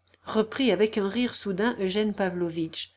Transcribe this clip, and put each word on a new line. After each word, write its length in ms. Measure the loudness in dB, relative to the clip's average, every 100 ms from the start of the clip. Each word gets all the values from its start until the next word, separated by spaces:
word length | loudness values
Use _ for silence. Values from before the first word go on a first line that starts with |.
| _ _
reprit 480 | -4 0 0 2 2
avec 260 | 4 4 2
un 100 | 0
rire 260 | 0 -2
soudain 400 | -2 -6 0 0 0
Eugène 340 | -2 0 -2
Pavlovitch. 800 | 0 -2 0 -2 -2 -6 -6 -12